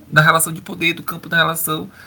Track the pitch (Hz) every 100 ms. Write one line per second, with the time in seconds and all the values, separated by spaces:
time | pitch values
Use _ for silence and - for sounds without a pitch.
0 | - 151 156 160 165 160 - 190 165 165
1 | - 165 151 165 160 165 - 156 - -